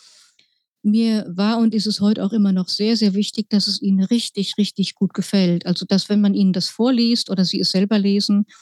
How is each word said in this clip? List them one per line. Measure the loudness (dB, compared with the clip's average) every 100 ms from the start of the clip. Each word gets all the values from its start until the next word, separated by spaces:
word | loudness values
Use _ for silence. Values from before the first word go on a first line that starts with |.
| _ _ _ _ _ _ _ _
Mir | 0 2 2 0 -4
war | -2 0 2
und | 2
ist | 0 -2
es | 0
heute | 0 2
auch | 0
immer | 2 2
noch | 2 -2
sehr, | -2 -2 0
sehr | 0
wichtig, | 0 -4 -4 -2
dass | -2 -2
es | -2
ihnen | 0 0
richtig, | 2 0 -2 -6 -6 -2
richtig | -2 -2 -6 -2
gut | -4
gefällt. | -4 -2 0 2 0 -2
Also | -4 -2
dass, | -2 0
wenn | 2
man | 2
ihnen | 2 2
das | 0 -4
vorliest | -2 0 2 2 0 -2
oder | -2
sie | -2 -2
es | -2
selber | 0 0 2
lesen, | 2 0 2 0 0 -8